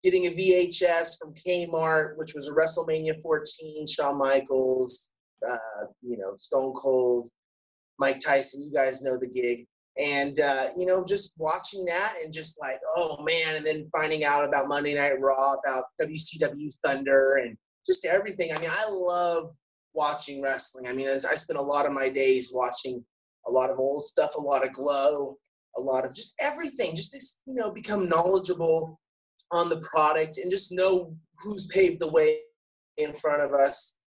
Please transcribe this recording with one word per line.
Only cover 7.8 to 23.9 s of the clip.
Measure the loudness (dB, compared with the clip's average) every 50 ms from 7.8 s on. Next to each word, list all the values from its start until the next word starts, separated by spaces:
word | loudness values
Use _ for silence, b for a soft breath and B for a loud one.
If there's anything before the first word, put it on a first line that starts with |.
| _ _ _ 0
Mike | 0 0 0 0
Tyson, | 0 2 2 2 2 0 -4 -6
you | -8 -4
guys | 0 2 2 2 0 -2
know | -2 -2 -2
the | -2 -4 -4
gig. | -2 -2 0 0 -2 -2 -6 _ _ _ _ _ _ -4
And, | -2 0 2 0 0 0 0 2
uh, | 2 2 2 2 0 -2 -2
you | -2 0
know, | 2 2 2 2
just | 0 0 0 -2 -4 _ -4
watching | 0 0 0 0 -2 -6 -6 -4 -4
that | -2 0 0 0 -2 -4 -6
and | -10 -8
just | -8 -6 -6 -8 -8 -8
like, | -8 -8 -8 -6 -6 -4 -2
"Oh, | -2 -2 -2 -4 -6
man," | -2 -2 0 0 0 0 -2
and | -2 -2
then | -2 -4 -4 -6 -6
finding | -4 -2 -2 0 0 0 2
out | 2 2 2 2
about | 2 2 0 2 0
Monday | -2 -2 0 0 0
Night | 0 0 0 0 2
Raw, | 2 2 4 4 4 2 2
about | 0 -2 -2 -2 -2 -4 -6 _ -4
W | -4 -4 -2
C | -4 -4 -6 -2 0
W | -2 -2 -2 -6 -10 -10 -10 -2 0
Thunder, | 0 0 0 2 6 6 6 6 6 4 2
and | 0 -2 -10 -14 _ _ _ _ _
just | 0 0 2 2
everything. | 2 2 2 2 0 -2 -4 -2 -2
I | -2 -4
mean, | -2 -2
I | -2 -2 -2 -2
love | -2 -2 -2 0 2 2 2 2 0 0 -2 -6 -16 _ _ _ _ _ _ _
watching | _ -2 -2 -2 -2 -2 -6 -6 -6 -4
wrestling. | -4 -2 -2 -2 -2 -4 -6 -10 -8
I | -6
mean, | -6 -4 -2 -2
I, | -2
I |
spend | -2 0 -2 -2 -2 -2 -4 -4 -4
a |
lot | -2 0 0 0 0
of | 0
my | 0 0 -2 -2
days | 0 2 4 4 4 4 2 -2 -2
watching | -2 -2 0 -2 -4 -4 -4 -6 -8 -12 _ _ _ _ _ _ _ _ 0
a |
lot | 2 2 2 2
of | 0 0
old | 0 0